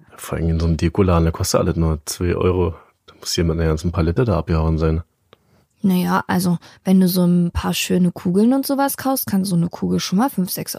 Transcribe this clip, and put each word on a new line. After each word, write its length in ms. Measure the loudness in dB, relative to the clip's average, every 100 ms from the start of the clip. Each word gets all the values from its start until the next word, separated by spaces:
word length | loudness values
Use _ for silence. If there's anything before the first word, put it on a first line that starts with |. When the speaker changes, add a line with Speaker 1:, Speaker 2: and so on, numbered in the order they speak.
| _ -18
Speaker 1:
Vor 220 | -8 -2
allem 100 | 0
in 100 | 0
so 60 | 0
einem 120 | 2
Dekoladen, 480 | 0 2 4 4 2
da 60 |
kostet 280 | 0 0 0
alles 160 | 0 0
nur 240 | 0 -2 -6
zwei 280 | -4 -2
Euro. 400 | 0 0 2 0 -4 _ _
Da 100 | _ -16
muss 160 | -6 -2
jemand 240 | 0 0
eine 80 | 0
ganze 220 | 0 -2
Palette 340 | 0 0 0
da 140 | 0 0
abgehauen 400 | 0 0 0 0
sein. 240 | 0 0 -4 _ _ -20 _ _ _ _
Speaker 2:
Naja, 420 | 0 0 0 -2 -2
also 300 | -2 0 -2 -6 -8
wenn 140 | 2 4
du 80 | 4
so 180 | 2 2
ein 240 | 2 0
paar 220 | -2 -4
schöne 380 | -4 0 2 0
Kugeln 420 | 0 -2 2 2
und 120 | 2 0
sowas 300 | -2 -2 -2
kaufst, 300 | -4 -4 -2
kann 180 | -2
so 100 | 0
eine 140 | 0 -2
Kugel 320 | -2 -4 -2
schon 160 | -2 0
mal 120 | 0
fünf, 200 | -2 -4
sechs 240 | -6 -10